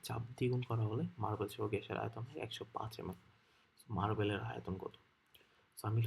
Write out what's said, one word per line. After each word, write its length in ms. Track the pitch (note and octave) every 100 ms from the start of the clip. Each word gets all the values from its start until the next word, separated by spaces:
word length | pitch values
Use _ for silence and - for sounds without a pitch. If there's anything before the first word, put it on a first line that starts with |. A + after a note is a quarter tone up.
| -
চাপ 140 | A#2 A#2 B2
দ্বিগুণ 240 | B2+ B2 B2
করা 140 | A2+ G#2+
হলে 120 | A2+ E3+ -
মার্বেল 260 | G#2 G#2 G2+ -
সহ 100 | G#2+
গ্যাসের 240 | G#2 - G#2
আয়তন 200 | A2 A2+ B2
হয় 120 | - A2+
একশো 180 | - - -
পাঁচ 180 | A2 -
এমএল। 180 | F2 F2+ - _ _ _ _ _
So 60 | - F#2+
মার্বেলের 440 | G#2 G#2+ G#2 G2+ A2+
আয়তন 240 | A#2+ A2 F#2
কত? 120 | - - _ _ _ - - _ _ -
So 60 | G#2+
আমি 100 | A2+